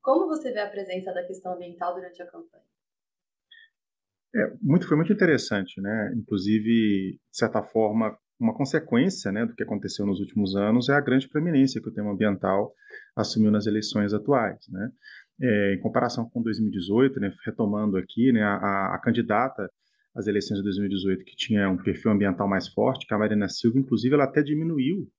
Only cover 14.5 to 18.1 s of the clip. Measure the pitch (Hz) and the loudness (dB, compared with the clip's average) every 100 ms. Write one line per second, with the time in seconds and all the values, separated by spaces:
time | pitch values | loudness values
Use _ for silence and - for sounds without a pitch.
14.5 | - - 92 110 - - - _ _ 127 | -6 -12 -8 -8 -10 -20 -20 _ _ 0
15.5 | 104 101 95 117 120 120 120 113 120 113 | 2 2 0 0 0 -2 -4 -6 -4 -2
16.5 | 101 107 95 90 107 131 101 98 - - | 0 -2 -2 0 4 4 2 -6 -6 -12
17.5 | - 107 107 107 95 90 | -4 -2 0 0 -2 -4